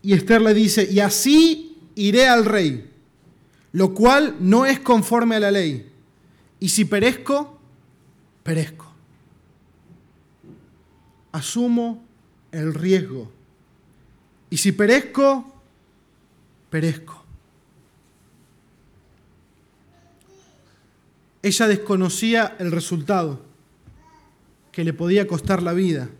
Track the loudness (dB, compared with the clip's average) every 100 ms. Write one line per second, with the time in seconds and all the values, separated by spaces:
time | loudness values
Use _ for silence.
0 | 0 2 4 2 4 4 2 2 0 2
1 | 0 0 4 6 6 2 -8 -20 -16 -4
2 | 0 4 4 4 2 0 -2 -4 -12 _
3 | _ _ _ _ _ _ _ -2 0 4
4 | 4 4 2 0 2 4 2 0 2 2
5 | 2 0 0 0 0 0 -2 -6 -12 _
6 | _ _ _ _ _ -8 -4 -2 0 0
7 | 0 -2 -4 -6 -6 -16 _ _ _ _
8 | _ _ _ _ -8 -6 -6 -10 -20 _
9 | _ _ _ _ _ _ _ _ _ -20
10 | _ _ _ _ -20 -20 _ _ _ _
11 | _ _ _ -12 -8 -4 -2 -2 -4 -8
12 | -16 _ _ _ _ -8 -8 -4 0 0
13 | -2 -12 -16 _ _ _ _ _ _ _
14 | _ _ _ _ _ -4 -2 0 2 2
15 | 0 0 0 0 -6 -20 _ _ _ _
16 | _ _ _ _ _ _ _ -4 -4 -6
17 | -12 -20 -20 -20 _ _ _ _ _ _
18 | _ _ _ _ _ _ _ _ _ _
19 | _ _ _ _ _ _ _ _ _ _
20 | _ _ _ _ _ _ _ _ _ _
21 | _ _ _ _ -4 0 2 0 -2 -2
22 | -2 -2 -2 0 -2 -6 -6 -6 -6 -6
23 | -2 -2 -4 -8 -16 _ _ _ _ -20
24 | _ _ _ _ _ _ _ -8 -6 -4
25 | 0 0 0 -4 -2 -2 -2 -2 0 -2
26 | -6 -14